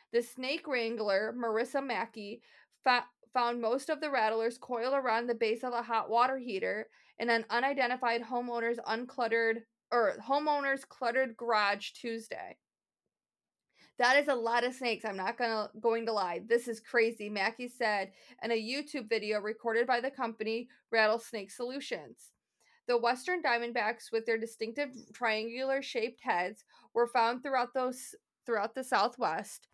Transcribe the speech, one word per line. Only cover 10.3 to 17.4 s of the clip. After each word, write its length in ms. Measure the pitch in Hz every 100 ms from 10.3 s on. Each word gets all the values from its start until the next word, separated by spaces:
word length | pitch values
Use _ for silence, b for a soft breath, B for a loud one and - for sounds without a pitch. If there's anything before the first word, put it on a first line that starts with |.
| 285 302 294 277 269
cluttered 520 | - - 240 247 247 220
garage 540 | 233 214 202 208 -
Tuesday. 640 | - 240 226 220 - 92 - _ _ _ _ _ _ _ _ _ _ _ b b b
"That 180 | 247 277
is 120 | 285
a 60 |
lot 300 | 254 226 240
of 100 | 247
snakes, 300 | 254 247 214
I'm 120 | 220 196
not 200 | 190 233
gonna, 340 | 233 220 208 214
going 260 | 226 226 226
to 60 |
lie. 280 | 214 180 175 220
This 220 | 240 247
is 120 | 220
crazy," 480 | - 240 226 220 208
Mackey 400 | 208